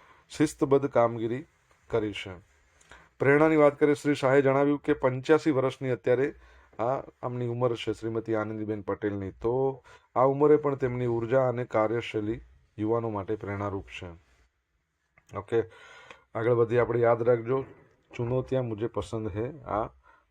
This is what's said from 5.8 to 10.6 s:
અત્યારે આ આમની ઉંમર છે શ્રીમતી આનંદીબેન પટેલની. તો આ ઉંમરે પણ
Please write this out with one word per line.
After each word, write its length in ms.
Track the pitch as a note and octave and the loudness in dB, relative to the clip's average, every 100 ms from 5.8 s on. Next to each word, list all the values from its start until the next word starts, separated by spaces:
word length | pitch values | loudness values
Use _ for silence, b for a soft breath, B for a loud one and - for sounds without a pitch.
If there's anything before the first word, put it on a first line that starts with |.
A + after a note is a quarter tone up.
| C3 | -4
અત્યારે 460 | A#2+ B2+ B2 C#3+ - b b b - | -2 0 0 0 -6 b b b -6
આ 220 | A#2 C3+ - - | -4 -4 -8 -12
આમની 240 | B2 B2 A#2+ | -8 -6 -6
ઉંમર 280 | A#2+ B2+ A2+ | -2 -2 -2
છે 180 | - | -6
શ્રીમતી 420 | G#2 A2+ A2+ G#2+ A2 | -6 -6 -6 -2 -2
આનંદીબેન 460 | G#2+ A2 G#2 G#2 | -4 -6 -6 -6
પટેલની. 500 | G2 G2 G#2 G2+ F#2+ | -6 -4 -4 -4 -8
તો 520 | - A#2 B2+ C3+ C3+ b b b A#2 | -6 -2 0 -2 -4 b b b 2
આ 80 | |
ઉંમરે 340 | C3+ C#3 D3+ | 2 4 4
પણ 180 | D3+ | 4